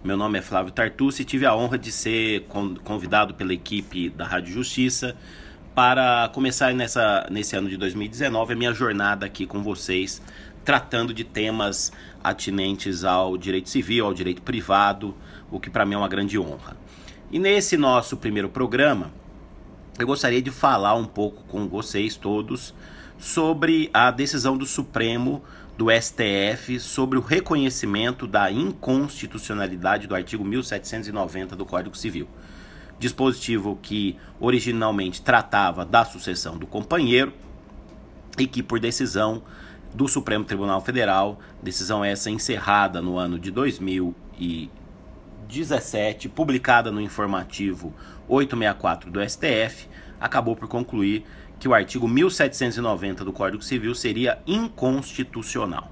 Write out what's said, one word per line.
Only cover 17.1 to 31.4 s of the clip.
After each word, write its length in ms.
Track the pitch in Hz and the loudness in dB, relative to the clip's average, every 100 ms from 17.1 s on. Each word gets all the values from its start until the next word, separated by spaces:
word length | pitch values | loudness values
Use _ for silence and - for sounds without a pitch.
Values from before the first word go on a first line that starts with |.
| - - | -20 -6
E 80 | 160 | 0
nesse 360 | 196 202 - 160 | 4 4 4 4
nosso 400 | 139 123 117 131 | 6 4 2 -4
primeiro 320 | 113 104 98 | -2 -2 -2
programa, 640 | - 123 120 147 113 85 - - - - - - - - - | -2 0 4 4 4 -2 -10 -18 -20 -20 -20 -20 -20 -18 -4
eu 80 | 120 | -2
gostaria 360 | 143 127 123 | 2 4 2
de 80 | 131 | 0
falar 440 | 127 143 120 101 | 2 4 4 4
um 120 | 117 110 | 2 2
pouco 360 | - 104 - | -2 -2 -4
com 220 | - 98 98 | -8 -4 -2
vocês 500 | 95 110 101 107 - | -4 -2 -2 -2 -2
todos 580 | 101 104 107 - - - - - - - | -2 -2 -2 -6 -6 -12 -18 -18 -18 -6
sobre 720 | - - 160 156 160 160 156 | 0 2 4 4 4 4 4
a 160 | - 123 | 6 6
decisão 440 | 120 139 147 123 | 4 -2 0 2
do 120 | 135 135 | 0 0
Supremo, 760 | - - 113 113 117 127 143 - - - | -2 -2 0 0 2 0 -2 -8 -18 -16
do 160 | - 113 | 0 4
S 220 | 113 - | 4 4
T 100 | - | -2
F, 560 | 110 98 101 - - 127 | 0 2 0 -2 -4 -6
sobre 400 | - - 131 131 | -2 0 2 2
o 40 | |
reconhecimento 1040 | - 160 185 156 135 - 107 101 117 127 110 | 2 0 2 2 2 0 -2 0 0 -2 0
da 260 | 104 98 | 2 4
inconstitucionalidade 1500 | 107 185 160 - 131 143 - 95 - - 104 95 90 92 104 101 | 2 -2 -2 0 2 2 -4 -10 -8 -6 -2 -2 0 0 0 0
do 80 | |
artigo 300 | 92 90 110 | -4 -4 -4
mil 180 | 98 120 | -2 -2
setecentos 460 | 123 101 - 113 104 | -2 -6 -6 -8 -6
e 40 | |
noventa 440 | 104 90 87 | -4 -4 -4